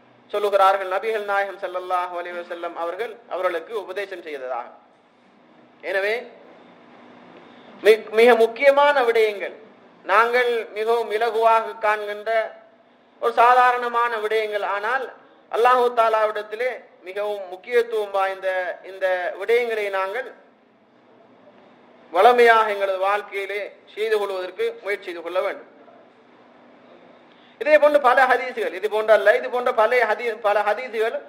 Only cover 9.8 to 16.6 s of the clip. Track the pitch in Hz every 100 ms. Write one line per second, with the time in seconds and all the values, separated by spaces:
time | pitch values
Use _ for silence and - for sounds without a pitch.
9.8 | - _ 160 202 233 247 247 233 190 202
10.8 | 220 233 214 214 233 214 226 226 220 214
11.8 | 214 214 208 208 214 226 214 - _ _
12.8 | _ _ _ _ 233 226 240 254 247 247
13.8 | 240 233 233 226 214 220 214 208 185 202
14.8 | 214 262 233 - _ _ _ 202 247 254
15.8 | 240 240 226 220 214 214 208 214